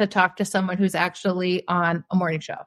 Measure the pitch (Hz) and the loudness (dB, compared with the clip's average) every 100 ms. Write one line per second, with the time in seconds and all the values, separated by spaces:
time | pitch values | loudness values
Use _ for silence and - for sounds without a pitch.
0 | 202 202 185 - 196 190 185 185 190 170 | 0 2 2 2 -2 0 0 2 0 2
1 | 175 - 196 180 180 180 - 175 170 170 | -2 -2 -2 0 0 0 0 0 2 0
2 | - 185 170 160 - - | -2 -2 0 -4 -6 -12